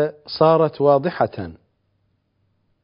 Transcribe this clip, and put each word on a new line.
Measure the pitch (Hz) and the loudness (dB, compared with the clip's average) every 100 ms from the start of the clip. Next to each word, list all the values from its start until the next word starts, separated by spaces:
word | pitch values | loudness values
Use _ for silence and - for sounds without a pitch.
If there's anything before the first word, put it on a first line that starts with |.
| 151 - - | 0 -6 -12
صارت | - 160 160 156 - | 0 2 4 0 0
واضحة | 143 139 165 - 120 - 90 80 _ _ _ _ _ _ _ _ _ _ _ _ | 2 2 0 -4 -4 -4 -14 -16 _ _ _ _ _ _ _ _ _ _ _ _